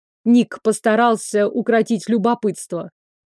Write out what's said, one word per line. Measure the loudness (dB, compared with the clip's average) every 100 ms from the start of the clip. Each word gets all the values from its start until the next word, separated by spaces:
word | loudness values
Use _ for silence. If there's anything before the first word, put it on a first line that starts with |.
| _ _
Ник | 2 2 2 -2
постарался | -4 0 0 2 2 0 -2 -2 0
укротить | -2 0 0 0 -2 -2
любопытство. | 0 0 -2 -4 -6 -10 -10 -10 -16 _ _